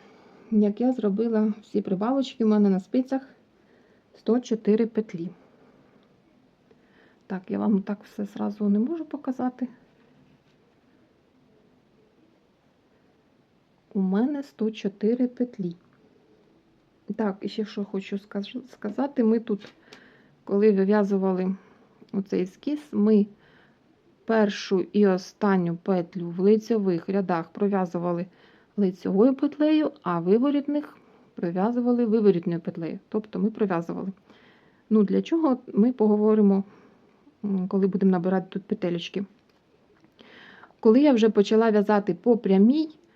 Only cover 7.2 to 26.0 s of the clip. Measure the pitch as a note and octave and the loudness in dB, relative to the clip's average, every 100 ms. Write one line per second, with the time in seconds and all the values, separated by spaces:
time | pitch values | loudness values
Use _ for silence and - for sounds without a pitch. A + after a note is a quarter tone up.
7.2 | - F#3+ F#3+ G3 G#3 F#3+ G3 G#3 - - | -14 -12 -8 -4 0 -2 -2 -10 -12 -12
8.2 | G#3 - G#3 G#3 G#3 G3+ B3 E4 D#4 C#4+ | -12 -8 -8 -4 -2 0 -2 -6 -10 -10
9.2 | - B3+ B3+ B3+ B3 - _ _ _ _ | -8 -6 -6 -6 -10 -12 _ _ _ _
10.2 | _ _ _ _ _ _ _ _ _ _ | _ _ _ _ _ _ _ _ _ _
11.2 | _ _ _ _ _ _ _ _ _ _ | _ _ _ _ _ _ _ _ _ _
12.2 | _ _ _ _ _ _ _ _ _ _ | _ _ _ _ _ _ _ _ _ _
13.2 | _ _ _ _ _ _ _ G3+ F#3+ G3 | _ _ _ _ _ _ _ -4 0 0
14.2 | B3+ D4 C#4 - A3 A3 G#3 G3+ G#3+ B3 | 0 -2 -8 -6 -6 -6 -8 -4 -2 0
15.2 | B3 B3 B3 - F3+ E3+ _ _ _ _ | -2 -2 -6 -6 -10 -10 _ _ _ _
16.2 | _ _ _ _ _ _ _ _ - G3+ | _ _ _ _ _ _ _ _ -12 -6
17.2 | G#3+ G3 G3+ - G#3 - G3 G3 G3 G3+ | -4 -6 -8 -8 -8 -8 -8 -8 -8 -10
18.2 | - G3+ G3+ B3+ - - G#3 G#3 C#4 C#4 | -10 -10 -10 -12 -16 -14 -10 -6 -4 0
19.2 | A3 A3+ A3+ G3+ - - _ - - _ | 2 2 -2 -6 -8 -20 _ -20 -20 _
20.2 | _ _ - G3+ G#3+ G3 F#3+ G#3+ G3+ G3 | _ _ -4 2 4 4 2 2 2 0
21.2 | F#3+ F#3 F#3 F#3+ - _ _ _ - G3 | 0 -2 -2 -6 -10 _ _ _ -10 -8
22.2 | G3 F#3 F#3 - - D4 - G#3 G#3 G#3+ | -4 -4 -4 -8 -8 -8 -6 0 4 4
23.2 | G#3 - _ _ _ _ _ _ _ _ | 2 -4 _ _ _ _ _ _ _ _
24.2 | - A3 G#3 G3+ - F#3+ - G#3 G3+ F#3 | -2 0 0 -2 -4 -4 0 2 2 2
25.2 | - - G#3 F#3+ E3+ E3+ - F#3+ | -4 -4 0 2 0 -4 -2 -2